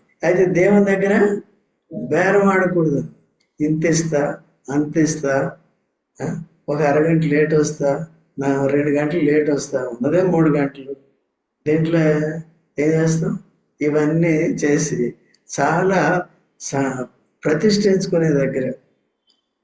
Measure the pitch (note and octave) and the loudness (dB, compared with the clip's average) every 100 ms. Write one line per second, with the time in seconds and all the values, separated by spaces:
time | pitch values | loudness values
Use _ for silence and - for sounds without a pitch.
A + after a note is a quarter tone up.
0 | _ _ D#3+ F3+ F3+ E3 F#3+ G3+ G3 F#3+ | _ _ -2 2 2 2 4 4 4 0
1 | G3 A3 G#3 - - _ _ _ - D#3+ | 0 2 2 -2 -8 _ _ _ -16 -12
2 | B2 D#3 F#3 G3+ G3 F#3+ F3+ E3+ D#3 C3+ | -4 0 2 2 2 2 0 0 0 0
3 | - - _ _ _ - D3+ D#3 E3+ D#3+ | -4 -12 _ _ _ -4 -2 0 0 0
4 | E3 D3 D3 - _ _ - C#3+ D3+ E3 | 0 -2 -2 -6 _ _ -6 -4 -2 0
5 | D3+ - C3+ C3+ - - _ _ _ _ | 0 0 -2 -2 -2 -8 _ _ _ _
6 | _ - C3 - - _ - D3 D3 D3 | _ -10 -8 -8 -12 _ -6 0 2 2
7 | E3 E3 C#3+ D3 D3+ D#3 D3 - C#3+ C#3+ | 2 2 2 2 2 2 0 0 -2 -2
8 | E3 _ _ - C#3 C#3 C#3 C#3+ D3 C#3+ | -6 _ _ -6 -2 0 0 0 0 0
9 | D3+ E3+ D3 D3+ D3 C#3 - C3+ B2 A#2+ | 0 0 2 2 2 -2 -2 -6 -6 -4
10 | C3 E3+ F#3 E3 D#3 D3 C#3 - C3+ C#3 | 0 2 2 2 2 2 -2 -6 -14 -16
11 | _ _ _ _ _ _ D3 D#3+ D#3+ E3 | _ _ _ _ _ _ -2 0 0 2
12 | D#3 D3+ D#3 D#3+ - _ _ - D3+ D#3+ | 2 0 -2 -6 -12 _ _ -4 0 2
13 | D#3+ D#3+ F#3 - - _ _ - D3 D3 | 0 0 -4 -6 -12 _ _ -6 -2 0
14 | D3+ E3 E3+ D#3 - - D3+ D3 - B2 | 0 2 2 0 0 -2 0 0 -2 -4
15 | A#2+ - _ _ - - C#3+ E3 F#3 F3+ | -4 -8 _ _ -12 -4 -2 0 0 0
16 | D3+ F3+ - _ _ - - C#3+ C3+ B2+ | 0 -2 -4 _ _ -18 -6 -4 -4 -4
17 | A#2+ _ _ _ D3+ D#3+ G#3+ G3+ G3+ F#3+ | -10 _ _ _ -4 0 2 2 2 0
18 | - E3+ D#3+ C#3 C3 C3 C3 - _ _ | 0 0 2 0 0 -2 -6 -8 _ _
19 | _ _ _ _ _ _ | _ _ _ _ _ _